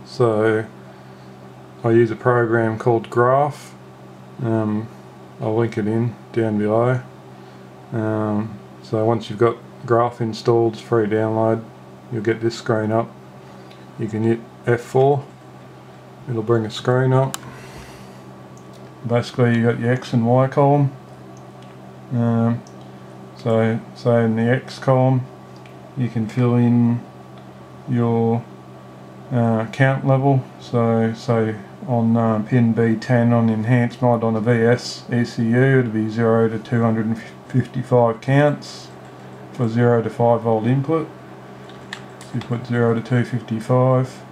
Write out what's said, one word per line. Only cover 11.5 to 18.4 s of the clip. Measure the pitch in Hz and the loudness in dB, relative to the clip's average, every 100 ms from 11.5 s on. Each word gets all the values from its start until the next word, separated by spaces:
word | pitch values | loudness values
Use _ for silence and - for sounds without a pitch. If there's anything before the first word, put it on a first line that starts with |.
| 113 113 - - - - | 0 -4 -20 -20 -20 -10
you'll | 117 | -4
get | 107 113 | -2 -2
this | 117 - | -2 -4
screen | - 110 107 | -2 -2 0
up. | 113 113 - - - - - - - - - | -2 -2 -12 -20 -20 -20 -20 -20 -20 -20 -10
You | 113 | -6
can | 107 | -2
hit | 110 113 - - - | 0 -2 -4 -8 -2
F | 117 | -2
four, | - 131 139 143 - - - - - - - - - - - | 0 2 2 2 -4 -20 -20 -20 -20 -20 -20 -20 -20 -18 -8
it'll | 117 | -6
bring | 107 117 107 | 0 0 0
a | |
screen | - - 127 131 | -4 0 2 4
up. | 131 135 - - - - - - - - - - - | 2 0 -6 -14 -18 -18 -18 -20 -20 -20 -20 -20 -20